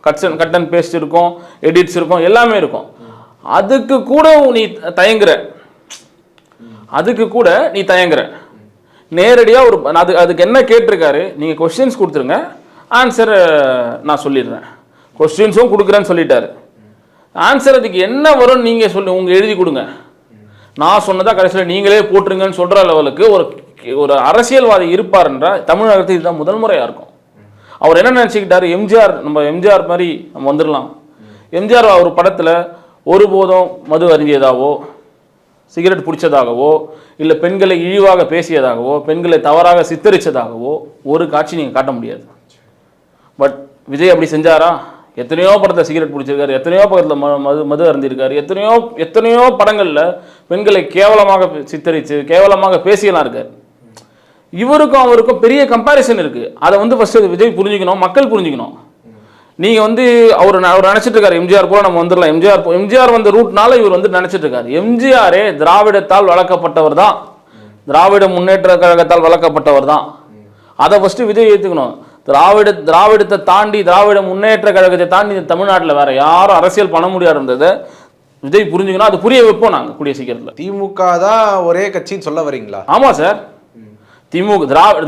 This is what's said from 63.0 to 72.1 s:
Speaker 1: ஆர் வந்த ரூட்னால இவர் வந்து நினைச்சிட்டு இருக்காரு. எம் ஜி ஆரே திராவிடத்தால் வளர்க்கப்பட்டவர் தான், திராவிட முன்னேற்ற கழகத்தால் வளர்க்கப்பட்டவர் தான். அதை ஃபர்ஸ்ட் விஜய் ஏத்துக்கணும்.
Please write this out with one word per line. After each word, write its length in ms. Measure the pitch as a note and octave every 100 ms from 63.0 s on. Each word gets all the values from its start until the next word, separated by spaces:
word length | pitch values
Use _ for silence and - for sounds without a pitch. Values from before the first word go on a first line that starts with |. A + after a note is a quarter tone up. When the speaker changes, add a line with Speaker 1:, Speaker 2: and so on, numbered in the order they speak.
Speaker 1:
ஆர் 100 | B3+ A#3
வந்த 160 | G#3 G#3
ரூட்னால 420 | A3+ G3+ A#3 B3+
இவர் 140 | G#3 F3+
வந்து 140 | F3+ F3+
நினைச்சிட்டு 280 | F3+ F#3 D3+
இருக்காரு. 240 | B2 A#2 D3
எம் 140 | G#3+ A#3
ஜி 80 | C4+ B3+
ஆரே 180 | G3 F3+ G#3+ D3+
திராவிடத்தால் 680 | D#3+ G3 G#3+ G3 G3 F#3+ G3
வளர்க்கப்பட்டவர் 640 | F3 F3+ F3+ E3 D#3+ D#3 D3
தான், 140 | F#3+ A#2 - - _ - - _ -
திராவிட 380 | D3 F#3+ G3+ F#3+ F3+
முன்னேற்ற 420 | F#3 F#3+ F#3 F3
கழகத்தால் 420 | F3 E3+ D#3 E3+ E3
வளர்க்கப்பட்டவர் 640 | E3+ E3 D3+ D3+ C#3 C3
தான். 120 | D3+ - - _ - - _ _ - D#3
அதை 140 | G3+
ஃபர்ஸ்ட் 240 | F#3+ G3 A3+
விஜய் 200 | G#3 A3+
ஏத்துக்கணும். 420 | G3+ G3 D#3+ B2 - -